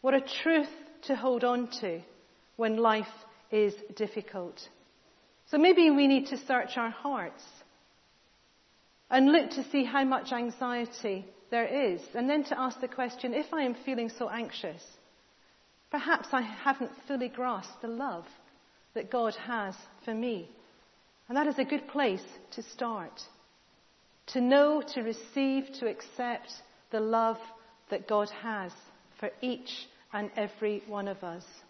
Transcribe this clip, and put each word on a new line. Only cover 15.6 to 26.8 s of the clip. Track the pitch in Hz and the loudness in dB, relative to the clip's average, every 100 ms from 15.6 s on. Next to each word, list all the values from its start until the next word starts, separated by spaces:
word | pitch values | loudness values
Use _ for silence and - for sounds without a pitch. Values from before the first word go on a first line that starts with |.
| _ _ _ | _ _ _
perhaps | 294 277 320 - | -4 2 0 2
I | 269 | -2
haven't | 220 214 277 269 247 - - | -2 -2 0 0 -2 -8 -6
fully | 269 247 | -4 -4
grasped | 240 247 208 180 - | -4 -4 -4 -8 -12
the | 233 | -10
love | 233 277 175 165 - - _ _ _ _ - | -6 -4 -6 -10 -20 -20 _ _ _ _ -8
that | 196 | -2
God | 247 226 214 | 0 0 -2
has | 208 233 196 185 - - | -6 -4 -4 -8 -18 -14
for | - | -6
me." | 220 240 208 170 - - _ _ _ _ _ _ | -4 -2 -4 -6 -18 -20 _ _ _ _ _ _
And | 254 | 0
that | 302 | 2
is | 277 | 2
a | |
good | 262 294 - | 0 0 -2
place | 285 262 190 - - - | 0 0 0 -6 -20 -16
to | - | -14
start. | 226 - 233 220 160 - - - _ _ _ _ _ _ _ _ - | -14 -8 -6 -6 -10 -14 -20 -20 _ _ _ _ _ _ _ _ -6
To | 262 | 0
know, | 247 277 294 302 | 6 6 6 4
to | 294 - | -2 -6
receive, | 226 226 - 277 269 269 269 - | -6 -6 -6 -2 0 0 -4 -6
to | 240 | -6
accept | - - - 247 233 - - - _ | -6 -12 -8 -6 -6 -10 -18 -20 _